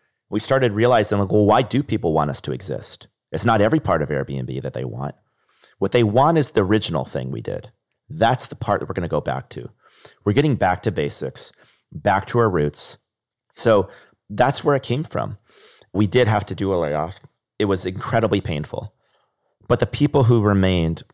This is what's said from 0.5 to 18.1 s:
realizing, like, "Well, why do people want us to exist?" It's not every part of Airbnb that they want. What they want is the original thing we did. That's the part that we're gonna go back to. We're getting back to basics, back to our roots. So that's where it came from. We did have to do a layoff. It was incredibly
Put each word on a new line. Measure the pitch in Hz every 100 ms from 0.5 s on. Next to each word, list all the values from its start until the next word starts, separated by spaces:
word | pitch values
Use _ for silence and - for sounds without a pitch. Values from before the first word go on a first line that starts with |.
| 135 123
realizing, | 101 120 120 104 101
like, | 95
"Well, | 107
why | 101 113
do | 135 131
people | - 113 82
want | 78 73
us | 69
to | -
exist?" | 64 - 60 - - - _ - 80
It's | 113
not | 113
every | 107 156
part | 98 82
of | 71
Airbnb | 69 69 67 64 65
that | 65
they | 62 64
want. | 58 69 - _ _ _ _ _ -
What | 95
they | 120
want | 107 113 147 165
is | 139
the | 110
original | 95 107 - 78 64
thing | 73 65
we | 60
did. | 52 50 - _ _ _ -
That's | 80 113 123 -
the | -
part | - 101
that | -
we're |
gonna | - 85
go | 73
back | - 65 -
to. | 65 60 _ _ _ - _
We're | 104
getting | 104 151 101
back | 92 90
to | 113
basics, | 82 73 - 69 - - _ _ _ _
back | - 101 98 -
to | 120
our | 113
roots. | 85 73 - - - _ _ _ _ _ -
So | 117 104 92 - _ _ -
that's | 104 127 -
where | 160 135
it |
came | - 127
from. | 165 - 104 101 _ _ - _ _
We | 95 104
did | 123 113
have | 104 -
to | 90
do | 98
a | 90
layoff. | 76 76 82 - - _ _ -
It | 101
was | 95 92
incredibly | 95 -